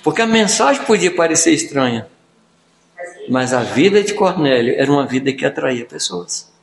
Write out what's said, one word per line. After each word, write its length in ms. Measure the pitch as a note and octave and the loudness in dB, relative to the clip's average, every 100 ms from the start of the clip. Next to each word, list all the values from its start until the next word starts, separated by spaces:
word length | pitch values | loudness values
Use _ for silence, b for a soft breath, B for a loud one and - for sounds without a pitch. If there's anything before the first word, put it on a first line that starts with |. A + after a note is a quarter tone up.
Porque 180 | - D3+ | -2 0
a 60 | A3+ | 2
mensagem 560 | A3+ G3+ - C4 C4+ | 2 2 2 2 2
podia 320 | - G#3+ F3+ F3 | 2 2 2 2
parecer 360 | E3 D#3 E3+ | 0 2 2
estranha, 560 | C#3+ - C#3+ B2+ A#2 - _ _ _ _ _ _ _ _ - - - - | 2 0 -2 -2 -2 -8 _ _ _ _ _ _ _ _ -20 -18 -16 -4
mas 240 | B2+ B2+ | -2 -2
a 80 | B2+ | -2
vida 420 | A2 A#2 F#3 G3+ | -2 2 4 2
de 100 | G3+ | 0
Cornélio 640 | - F#3+ F3 C#3+ B2+ A#2 C#3 | 0 0 0 2 2 2 0
era 140 | C#3 | 2
uma 140 | C#3+ B2+ | 2 0
vida 260 | B2+ C3+ | -2 -2
que 140 | C3 C#3+ | -2 -4
atraía 400 | C#3+ D3 B2 A#2+ | -4 -4 -4 -8
pessoas. 640 | D#3 - F2 F2 - - _ | -10 -8 -8 -10 -14 -14 _